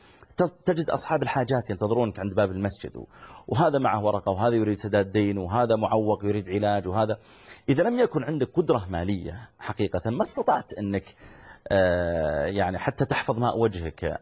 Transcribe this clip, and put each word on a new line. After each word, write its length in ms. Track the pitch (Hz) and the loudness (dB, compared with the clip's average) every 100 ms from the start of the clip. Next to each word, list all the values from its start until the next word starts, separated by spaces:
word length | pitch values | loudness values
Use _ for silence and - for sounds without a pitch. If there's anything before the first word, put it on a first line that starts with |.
| - - - - | -20 -20 -12 -2
ت-، 160 | 180 - - | -2 0 -2
تجد 240 | 165 156 | 0 0
أصحاب 340 | - - 156 | -2 0 0
الحاجات 460 | 131 139 123 131 - | 0 0 0 0 0
ينتظرونك 500 | 98 104 117 117 90 | -2 0 2 2 -2
عند 140 | 98 | -2
باب 180 | 95 98 | 2 2
المسجد، 460 | 92 98 - - 60 | 0 -2 -4 -10 -12
و-، 100 | - - - - - | -16 -20 -20 -20 -4
وهذا 320 | 113 165 139 | 2 4 4
معه 240 | 120 104 | 2 2
ورقة، 280 | 104 101 98 | 2 2 0
وهذا 240 | 95 120 117 | 2 2 4
يريد 240 | 107 101 | 2 0
سداد 320 | 107 101 98 | 2 2 2
دين، 260 | 104 101 101 | 2 2 0
وهذا 380 | 90 110 120 110 | 0 0 2 2
معوق 500 | 107 110 107 98 101 | 2 2 2 0 0
يريد 240 | 101 92 | -2 -2
علاج، 380 | 98 104 101 92 | 0 0 0 0
وهذا. 300 | 98 107 107 - - - - - | 0 0 -2 -8 -20 -20 -10 0
إذا 140 | 139 | 2
لم 160 | 202 247 | 2 2
يكن 240 | 240 156 | 2 0
عندك 260 | 123 156 123 | -2 -2 0
قدرة 340 | 170 160 131 92 | 0 2 0 0
مالية 600 | 85 92 98 87 95 117 _ | -4 -2 -2 -4 -12 -16 _
حقيقة 500 | - 104 101 90 110 | -10 -4 -2 -2 -4
ما 120 | 135 | -2
استطعت 520 | 214 - - - - | -2 -2 0 0 -4
أنك، 420 | - 101 98 - - - - - - - | -8 -4 -4 -6 -16 -20 -20 -20 -20 -2
آه، 760 | 98 92 87 87 85 76 73 78 | 2 4 2 0 0 -2 -2 -2
يعني 320 | 101 92 92 | -2 -2 -2
حتى 280 | - - 135 | -6 -2 -2
تحفظ 340 | - - 113 | -2 -2 0
ماء 200 | 120 113 | 0 2
وجهك 600 | 113 92 82 - 80 80 | 0 0 -8 -6 -6 -4